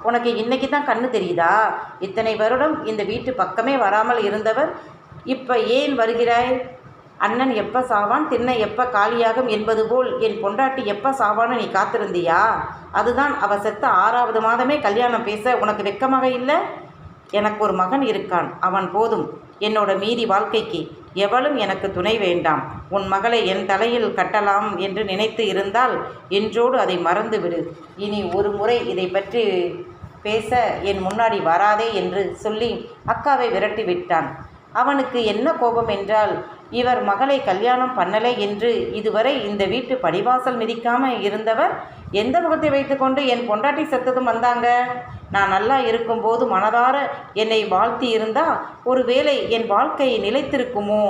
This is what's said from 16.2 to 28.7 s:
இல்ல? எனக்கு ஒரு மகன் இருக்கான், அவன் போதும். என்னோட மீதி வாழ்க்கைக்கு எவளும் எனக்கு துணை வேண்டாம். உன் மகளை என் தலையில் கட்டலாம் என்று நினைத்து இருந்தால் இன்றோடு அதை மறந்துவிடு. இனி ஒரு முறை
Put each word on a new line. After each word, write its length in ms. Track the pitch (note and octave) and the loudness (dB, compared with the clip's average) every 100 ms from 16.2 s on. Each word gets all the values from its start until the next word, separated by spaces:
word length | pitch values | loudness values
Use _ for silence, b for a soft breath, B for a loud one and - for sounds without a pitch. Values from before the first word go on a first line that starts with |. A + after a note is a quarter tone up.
| B3+ | 2
இல்ல? 200 | B3 B3+ D#4+ - - - - - - - | 0 0 0 0 -10 -16 -20 -20 -20 -4
எனக்கு 280 | G3+ G#3+ G#3 | -2 0 0
ஒரு 120 | G#3 F#3 | -2 0
மகன் 300 | F#3 C4 C4 | 0 0 0
இருக்கான், 440 | G3 - F3+ D3 - | -2 0 -2 -2 -2
அவன் 300 | F#3 F#3+ F#3 | -2 0 -2
போதும். 340 | G3 A3+ G#3 D3 - - - | 0 0 0 -4 -8 -18 -6
என்னோட 300 | G3+ A3 G3+ F#3+ | -2 0 0 0
மீதி 280 | G3+ A#3 A3+ | 0 -2 2
வாழ்க்கைக்கு 560 | F#3+ G#3+ A3+ - E3+ E3 - - F3+ | 2 2 -2 -2 -6 -8 -12 -12 -2
எவளும் 400 | G3+ A#3+ C#4+ C4+ | 0 2 2 0
எனக்கு 300 | G3+ F#3+ G3 | -2 -2 -4
துணை 240 | F3+ F#3+ A3+ | -2 0 2
வேண்டாம். 440 | G3 F3 D#3+ D3 C3+ - - | 2 2 2 0 -2 -12 -4
உன் 180 | G3 G3 | -4 -2
மகளை 340 | G3 A3 A#3 F#3 | 0 2 2 2
என் 180 | F#3+ G3 | -2 0
தலையில் 500 | G3 A3+ A#3+ G#3+ G3 | 0 2 0 0 0
கட்டலாம் 540 | F3+ G#3+ G3+ G3 G#3+ F#3 | 0 0 2 2 0 -4
என்று 220 | G3 G3 G#3 | -4 -4 -4
நினைத்து 380 | F#3+ A3 A3 G#3+ | -2 -2 0 -2
இருந்தால் 460 | F#3 G3 G#3 B3+ F3+ - B - | 0 0 2 2 0 -6 B -4
இன்றோடு 480 | F#3+ G#3+ G3+ A#3+ C4 | -2 0 2 2 2
அதை 160 | F#3+ F3+ | 0 0
மறந்துவிடு. 600 | E3 F#3 A3 G#3+ E3+ E3+ D#3+ - - - | 0 0 0 -2 -2 -4 -6 -10 -20 -10
இனி 240 | G#3 G#3 F#3 | -6 -4 -2
ஒரு 200 | F3+ G#3 | 0 -2
முறை 260 | G3+ G#3+ | 0 0